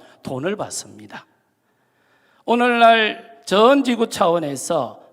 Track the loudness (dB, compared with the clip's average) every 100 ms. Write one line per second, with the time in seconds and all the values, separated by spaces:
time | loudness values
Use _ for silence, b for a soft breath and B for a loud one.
0 | B B -12 -8 -8 -8 -10 -12 -16 -20
1 | -20 -20 -20 _ _ _ _ _ _ _
2 | _ _ _ _ -4 -2 0 4 6 6
3 | 2 -4 -16 -20 -2 4 4 4 0 -2
4 | -2 -2 -2 0 -4 -8 -6 -4 -4 -10
5 | -20